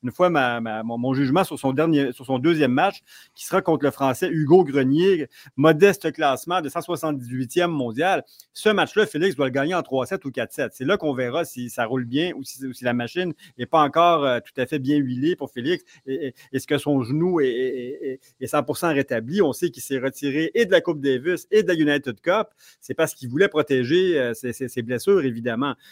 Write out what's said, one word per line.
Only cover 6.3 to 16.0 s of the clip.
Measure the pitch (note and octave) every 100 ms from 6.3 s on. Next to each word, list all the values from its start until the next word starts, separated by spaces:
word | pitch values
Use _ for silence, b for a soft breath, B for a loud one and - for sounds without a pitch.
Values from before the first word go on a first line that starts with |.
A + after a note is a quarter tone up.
| C3 E3 F3+
de | C#3+
cent | E3+
soixante-dix-huitième | E3+ E3 D#3 C#3+ A#2+ B2+ B2+ F3 F3
mondial. | D3+ A#2+ A2 F3+ E3+ - b b
Ce | - G#3+
match-là, | G3+ D3+ G#3 G#3+
Félix | D3+ F#3+
doit | C#3 C3
le |
gagner | C3+ D3
en | F3+
trois | C#3 C3 A#2+
sets | G3
ou | C#3
quatre | B2 A2
sets. | - B2
C'est | -
là | C3+ G3+
qu'on | D#3
verra | B2+ B2 D3+ E3
si | B2+ A#2+
ça | - A2+
roule | C3
bien | A#2+ C3+ F3+ C#3
ou |
si, | - - C3+
ou |
si | A#2+
la | B2
machine | A#2+ A#2+ F3 F3+ - b b
n'est |
pas | B2 D#3+
encore, | C#3+ D#3+ F3 E3
euh, | C#3 A#2+
tout | - -
à | B2
fait | D#3
bien | C3 D3
huilée | C3 B2 D3+
pour | F3+ C3+
Félix | B2 C3 D3 - C#3+